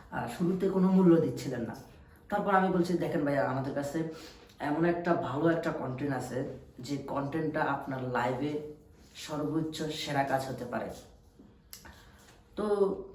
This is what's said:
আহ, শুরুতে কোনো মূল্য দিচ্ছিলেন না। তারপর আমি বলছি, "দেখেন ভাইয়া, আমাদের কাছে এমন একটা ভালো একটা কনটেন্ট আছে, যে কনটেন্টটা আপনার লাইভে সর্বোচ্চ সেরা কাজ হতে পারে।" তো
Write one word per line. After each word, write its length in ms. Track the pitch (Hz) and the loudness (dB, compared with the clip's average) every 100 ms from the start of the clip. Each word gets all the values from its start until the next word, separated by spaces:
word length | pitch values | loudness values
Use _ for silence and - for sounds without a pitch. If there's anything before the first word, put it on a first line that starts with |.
| - | -10
আহ, 160 | - 120 - | -8 -6 -2
শুরুতে 320 | 180 185 196 | 0 2 2
কোনো 220 | 190 185 | 4 6
মূল্য 300 | 190 180 165 | 8 10 8
দিচ্ছিলেন 400 | 139 - 135 120 | 6 -2 -6 -6
না। 140 | 113 - - - - - - | -6 -8 -16 -20 -20 -20 -4
তারপর 260 | 202 202 190 | -2 2 4
আমি 180 | 190 | 4
বলছি, 240 | 175 170 170 | 4 2 0
"দেখেন 280 | 156 156 143 | 0 0 0
ভাইয়া, 180 | 139 | 2
আমাদের 300 | 135 131 131 | 0 0 -2
কাছে 300 | 135 143 160 160 - - - - - | -4 -4 -4 -4 -8 -16 -20 -20 -8
এমন 260 | 139 151 170 | -4 2 2
একটা 280 | 170 175 | 2 0
ভালো 360 | 151 127 139 165 | 0 0 0 2
একটা 220 | 160 160 | 2 0
কনটেন্ট 440 | - 131 127 143 127 | -4 -6 -4 -2 -2
আছে, 420 | - 123 147 - - - | -4 -6 -6 -8 -16 -14
যে 180 | 127 139 | -6 -6
কনটেন্টটা 640 | - 139 139 160 156 156 | -4 -4 -2 -2 -2 0
আপনার 400 | 139 139 - 131 | 0 -2 -4 -6
লাইভে 720 | 127 120 123 131 147 151 - - - - - - | -2 0 0 0 -2 -4 -6 -12 -20 -20 -20 -16
সর্বোচ্চ 680 | - 151 151 156 156 - | -8 -4 -2 0 -2 -4
সেরা 400 | 156 - 151 165 | -6 -4 -2 0
কাজ 220 | - 135 - | 0 0 -2
হতে 160 | 117 120 | -8 -6
পারে।" 240 | - - - - - - - - - - - - - - - - - - - | -6 -6 -10 -16 -20 -20 -20 -20 -20 -20 -20 -20 -20 -20 -20 -20 -20 -12 -6
তো 400 | 214 202 190 - - | 0 4 2 2 -6